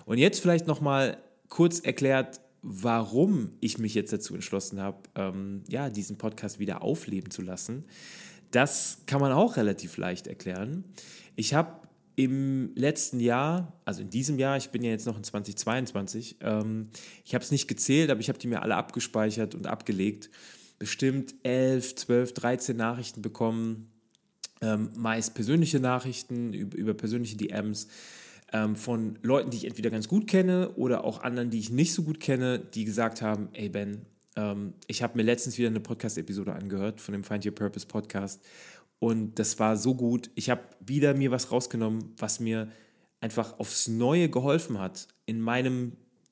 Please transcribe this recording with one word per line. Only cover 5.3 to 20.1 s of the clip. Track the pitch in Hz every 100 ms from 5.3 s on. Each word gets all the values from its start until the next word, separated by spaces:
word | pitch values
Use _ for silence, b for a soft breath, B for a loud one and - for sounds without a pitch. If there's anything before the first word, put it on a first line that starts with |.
| 95 98 98 -
ja, | 110 143
diesen | 104 92 101
Podcast | 110 107 104 -
wieder | 101 90
aufleben | 104 160 - 95 87
zu | -
lassen. | 90 90 - 123 156 B B B B B B
Das | 120 143 - - - -
kann | 139
man | 139
auch | 131 233 240
relativ | 107 98 - -
leicht | 90 90 -
erklären. | 87 - 92 107 165 190 B B B B -
Ich | 110
habe | 143 170 - - _ _ -
im | 131 135 135 135 127 -
letzten | 135 147 - 127
Jahr, | 117 120 147 175 170 - -
also | 92
in | 101
diesem | 104 135 139
Jahr, | 135 139
ich | -
bin | 117
ja | 120
jetzt | 110 120
noch | 107
in |
zwanzig | 104 104 101 98
zweiundzwanzig, | - 123 123 101 98 110 120 -
ähm, | - 107 107 110 110 B B B
ich | -
hab's | 123 -
nicht | 143 -
gezählt, | 110 - 139 160
aber | 120
ich | 127
hab | -
die | 123
mir | 113
alle | - 95
abgespeichert | - - - 113 107 107 107 -
und | 101
abgelegt, | 110 - 98 98